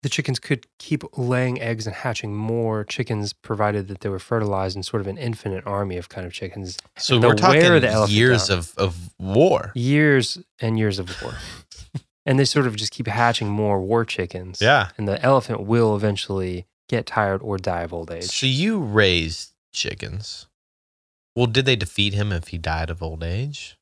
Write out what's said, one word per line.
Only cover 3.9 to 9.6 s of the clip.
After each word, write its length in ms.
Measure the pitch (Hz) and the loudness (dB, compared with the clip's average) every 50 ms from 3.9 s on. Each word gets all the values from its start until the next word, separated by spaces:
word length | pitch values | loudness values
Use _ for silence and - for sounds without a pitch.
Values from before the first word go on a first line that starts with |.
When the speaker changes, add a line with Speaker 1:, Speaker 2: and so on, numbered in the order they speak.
| 101 92 | -10 -8
Speaker 1:
they 100 | - 104 | -6 -6
were 80 | 98 92 | -6 -6
fertilized 580 | - - 120 117 107 104 101 95 95 95 92 | -4 -2 -2 0 0 0 -2 -2 -2 -4 -4
in 60 | 98 | -6
sort 180 | 92 - - 113 | -8 -4 -4 -4
of 40 | 98 98 | -4 -4
an 100 | 98 - | -8 -6
infinite 460 | 143 120 113 110 - 107 95 92 - 101 | -6 -6 -6 -4 -6 -6 -6 -6 -6 -6
army 280 | 101 101 104 98 90 90 | -4 -4 -4 -4 -4 -8
of 120 | 87 - | -8 -10
kind 160 | - - 92 | -12 -12 -12
of 80 | 87 85 | -10 -10
chickens. 420 | - - 95 - - 95 90 90 - - _ _ - | -10 -12 -10 -10 -10 -12 -10 -12 -14 -16 _ _ -8
Speaker 2:
So 180 | - - 135 | -2 2 2
Speaker 1:
And 80 | 120 113 | 6 6
Speaker 2:
we're 120 | 120 113 | 6 6
Speaker 1:
they'll 140 | 104 - 185 | 6 6 6
wear 100 | 185 151 | 8 8
Speaker 2:
talking 200 | 170 180 175 160 | 8 8 8 6
Speaker 1:
the 80 | 127 117 | 6 4
elephant 280 | 107 110 107 98 101 104 | 4 4 4 4 4 6
Speaker 2:
years 300 | 113 127 127 113 98 95 | 6 6 6 4 2 2
Speaker 1:
down. 100 | 98 90 | 0 0
Speaker 2:
of, 160 | 85 - - - | -2 -6 -4 -2
of 320 | 98 95 85 87 85 85 _ _ | -2 -2 -2 -4 -12 -16 _ _
war. 520 | 92 95 98 110 151 190 160 92 | -6 -2 2 4 4 4 4 2